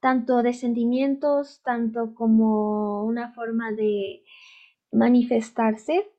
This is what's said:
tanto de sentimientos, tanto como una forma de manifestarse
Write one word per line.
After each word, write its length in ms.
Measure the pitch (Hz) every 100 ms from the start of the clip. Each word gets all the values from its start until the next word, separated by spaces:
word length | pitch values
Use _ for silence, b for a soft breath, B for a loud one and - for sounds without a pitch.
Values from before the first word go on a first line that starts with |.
tanto 420 | 262 262 247 247
de 100 | 240
sentimientos, 1080 | 247 247 240 233 247 277 277 294 285 285 -
tanto 500 | - 240 233 226 226
como 880 | 226 226 220 220 214 208 214 208 208
una 280 | 214 233 240
forma 380 | 240 226 226 226
de 540 | 214 214 202 196 190 B B B B B B _
manifestarse 1200 | 220 233 247 240 233 226 - 226 214 - 330 427